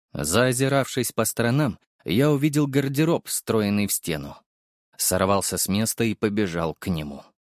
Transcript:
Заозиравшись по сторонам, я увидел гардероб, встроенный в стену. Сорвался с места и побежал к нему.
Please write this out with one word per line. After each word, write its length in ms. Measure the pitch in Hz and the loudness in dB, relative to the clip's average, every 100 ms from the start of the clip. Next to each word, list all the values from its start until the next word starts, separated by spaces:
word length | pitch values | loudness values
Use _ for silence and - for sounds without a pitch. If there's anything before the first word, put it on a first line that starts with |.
| _ | _
Заозиравшись 1000 | - 73 95 127 123 135 139 127 - 117 | -6 0 2 2 2 2 2 0 -2 -4
по 140 | - 110 | -2 -2
сторонам, 520 | - 117 135 147 92 _ _ | 0 0 2 0 -4 _ _
я 260 | - 98 147 | -2 2 2
увидел 360 | 143 151 147 143 | 2 2 2 0
гардероб, 600 | 135 135 139 160 156 - | 0 0 0 2 0 -2
встроенный 580 | - - 110 104 101 101 | -6 0 2 2 2 0
в 60 | |
стену. 460 | - - 78 69 - _ _ _ _ _ - | -2 -4 -6 -6 -16 _ _ _ _ _ -6
Сорвался 640 | - 92 95 101 - 92 | -2 2 2 2 0 -2
с 100 | - | 0
места 360 | 98 110 - | 0 0 0
и 100 | 117 | -2
побежал 600 | 101 110 101 101 85 82 | 0 -2 0 0 -2 -4
к 120 | - - | -4 -4
нему. 360 | 82 76 69 - _ | -4 -4 -12 -18 _